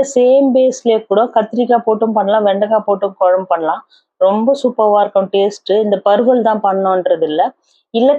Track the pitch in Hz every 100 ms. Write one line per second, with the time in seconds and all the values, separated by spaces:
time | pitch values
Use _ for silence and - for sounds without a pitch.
0 | 269 247 247 269 277 254 262 - 240 220
1 | 220 202 240 233 214 226 240 233 226 214
2 | 226 214 196 214 208 196 208 220 208 196
3 | 196 190 185 185 185 170 160 185 - _
4 | _ - 185 208 226 277 254 240 214 208
5 | 202 196 190 196 196 202 - 202 214 190
6 | 202 208 240 254 220 214 208 190 190 185
7 | 180 170 160 151 220 - _ _ _ 233
8 | 254